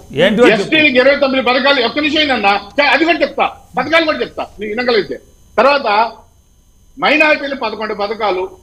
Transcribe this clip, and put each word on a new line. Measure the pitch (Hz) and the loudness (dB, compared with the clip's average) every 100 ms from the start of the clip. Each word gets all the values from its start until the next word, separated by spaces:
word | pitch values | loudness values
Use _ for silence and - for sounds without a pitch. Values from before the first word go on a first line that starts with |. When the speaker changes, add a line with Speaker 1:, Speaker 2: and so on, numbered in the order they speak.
| - | -8
Speaker 1:
ఏంటో | 135 180 214 247 | 0 0 4 4
చెప్పు. | 214 | 4
Speaker 2:
ఎస్టీలకి | 190 311 302 247 | 0 2 2 4
ఇరవై | 262 277 | 4 2
తొమ్మిది | 277 262 247 | 0 0 0
పథకాలు. | 254 262 277 226 | 0 2 0 0
ఒక్క | 294 | -2
నిమిషం | 302 311 | -2 -2
ఏంటన్నా? | 302 247 196 202 - - | 0 0 0 0 -2 -2
చ-, | 285 | 0
అది | 254 320 | 2 2
కూడా | 320 | 0
చెప్తా, | 285 - 190 - - - | -2 -2 -4 -4 -10 -6
పథకాలు | 262 330 320 | 0 0 0
కూడా | 269 | -2
చెప్తా, | 196 - 127 - | -6 -8 -12 -10
మీరు | 208 214 | -8 -4
వినగలిగితే. | 247 226 156 120 - _ _ - | 0 0 -2 -8 -14 _ _ 2
తర్వాత | 247 285 233 208 226 - - _ _ _ _ _ _ - | 2 2 0 0 0 -4 -20 _ _ _ _ _ _ -4
మైనారిటీలు | 190 302 311 294 277 262 | 0 2 2 0 -2 -6
పదకొండు | 226 214 214 | -6 -6 -8
పథకాలు | 208 208 214 214 185 190 - | -4 -6 -2 -2 -2 -6 -10